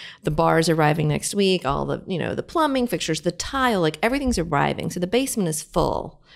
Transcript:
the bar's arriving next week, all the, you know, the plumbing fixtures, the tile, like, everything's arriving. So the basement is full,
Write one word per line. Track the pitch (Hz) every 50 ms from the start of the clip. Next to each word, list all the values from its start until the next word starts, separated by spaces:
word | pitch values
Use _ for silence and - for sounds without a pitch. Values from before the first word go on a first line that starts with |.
| - - - - -
the | 156
bar's | 151 156 165 165 160 165 160 170
arriving | 160 160 151 151 151 170 151 151
next | 147 - - - -
week, | 202 196 190 185 175 -
all | 131 143 147 139
the, | 139 139 - -
you | - 190 156
know, | 123 104 -
the | -
plumbing | - - - 339 311 294 269 262 247
fixtures, | 240 - 156 - - 156 -
the | - 175
tile, | 170 - - - - 269 262 247 220 185
like, | 165 156 156 -
everything's | - 233 262 285 277 254 226 180
arriving. | 160 170 156 143 147 143 139 - - 165
So | - 180
the | 180
basement | 180 - 254 269 269 - 226 185 185
is | - -
full, | - - - 180 147 123 - - - - - - _ _ -